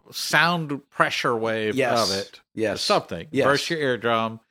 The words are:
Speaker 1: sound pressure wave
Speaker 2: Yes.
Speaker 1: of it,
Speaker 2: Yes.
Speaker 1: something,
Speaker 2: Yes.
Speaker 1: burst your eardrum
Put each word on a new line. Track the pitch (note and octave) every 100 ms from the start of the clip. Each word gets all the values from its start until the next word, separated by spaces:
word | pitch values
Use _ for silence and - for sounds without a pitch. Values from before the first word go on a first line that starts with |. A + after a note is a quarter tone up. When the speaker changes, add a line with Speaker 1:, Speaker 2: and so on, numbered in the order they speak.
| -
Speaker 1:
sound | - - D3+ E3 F3 D#3 C#3 -
pressure | - D#3 - D3 A#2
wave | A2+ A2 G#2+ A#2
Speaker 2:
Yes. | B2+ A#2 G#2+
Speaker 1:
of | G2
it, | G2+ - _
Speaker 2:
Yes. | - A2 F#2
Speaker 1:
something, | - G3 - F2 E2+
Speaker 2:
Yes. | C3 C3
Speaker 1:
burst | C#3+ -
your | E3
eardrum | C#3+ A#2+ A#2 A#2 A2+ A2+ _